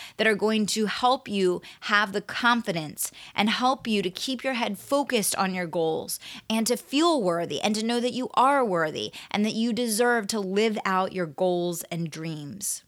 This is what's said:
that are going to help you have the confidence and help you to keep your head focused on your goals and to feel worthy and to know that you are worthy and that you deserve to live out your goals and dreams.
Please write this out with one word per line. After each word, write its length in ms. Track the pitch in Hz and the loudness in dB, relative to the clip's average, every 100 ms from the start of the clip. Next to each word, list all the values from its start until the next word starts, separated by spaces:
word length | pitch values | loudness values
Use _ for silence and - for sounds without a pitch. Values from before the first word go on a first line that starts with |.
| - - | -10 0
that 100 | 220 | 2
are 80 | 208 | 4
going 300 | 214 220 214 | 2 2 2
to 220 | 220 208 | 0 0
help 420 | - 247 262 - | 2 2 2 0
you 320 | 202 185 175 - - | 2 2 2 -4 -12
have 300 | - 208 214 | 0 2 2
the 100 | 202 | -2
confidence 880 | - - 240 240 220 170 151 - - - - | -6 0 2 2 0 -4 -6 -6 -8 -10 -6
and 160 | - 208 | 0 0
help 380 | 208 254 262 233 | 2 2 0 0
you 140 | 208 | 0
to 80 | 185 | 0
keep 340 | - - 254 | -4 -6 -4
your 120 | 262 247 | -2 -2
head 220 | 220 196 | -2 -4
focused 560 | - 285 277 233 - - | 0 0 2 0 0 0
on 160 | 190 | 0
your 120 | 185 175 | -2 -2
goals 540 | 165 160 160 - - - - - | 0 0 0 -4 -10 -12 -12 -2
and 180 | 220 226 | 0 2
to 80 | 247 | 0
feel 480 | - 277 339 311 | 0 2 4 4
worthy 380 | 185 170 170 147 | 2 0 -2 -2
and 120 | 214 | 0
to 120 | 214 226 | 0 0
know 160 | 240 | 0
that 120 | 247 | 0
you 160 | 240 254 | -2 -2
are 320 | - 254 277 240 | 4 4 4 2
worthy 480 | 175 156 139 107 - - | 2 0 -2 -8 -10 -4
and 140 | - 214 | 0 0
that 100 | 220 | 0
you 160 | 233 | 0
deserve 560 | 226 240 208 240 240 196 | 0 0 2 2 2 0
to 140 | 226 | -4
live 360 | 190 196 226 214 | -2 2 2 0
out 300 | 196 185 190 | 0 0 0
your 120 | 185 170 | -2 -4
goals 580 | - 185 175 175 165 | 0 0 2 0 -4
and 280 | - 170 165 | -6 -6 -6
dreams. 720 | 151 165 156 143 190 - - | -6 -8 -8 -10 -8 -6 -8